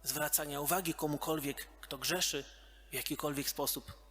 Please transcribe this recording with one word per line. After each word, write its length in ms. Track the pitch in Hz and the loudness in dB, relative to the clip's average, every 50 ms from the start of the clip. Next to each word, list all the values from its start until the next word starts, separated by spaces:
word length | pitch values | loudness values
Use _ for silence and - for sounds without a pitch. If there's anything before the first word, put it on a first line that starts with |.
| - | -2
zwracania 560 | - - 151 151 147 - - 151 147 143 143 | -2 0 0 2 2 2 2 2 0 -2 0
uwagi 340 | 147 143 170 185 185 165 156 | 2 4 4 4 4 0 0
komukolwiek, 720 | - 160 151 147 139 - 165 160 156 139 143 135 - - - - - | 0 0 0 0 0 2 0 0 2 0 -2 -2 -4 -8 -12 -14 -18
kto 180 | - - 143 131 | -10 -10 -8 -2
grzeszy 460 | 120 139 165 185 175 - - 143 139 - - - - - - - - - | 0 2 2 4 2 2 2 -2 -4 -6 -16 -20 -20 -20 -20 -20 -16 -8
w 40 | - | -8
jakikolwiek 540 | 131 - - 151 - - 151 143 139 143 - | -4 -2 -2 -2 0 0 0 0 2 0 0
sposób. 440 | - - 143 127 - 139 - - - - - - | 0 2 0 0 0 -2 -6 -10 -16 -16 -20 -20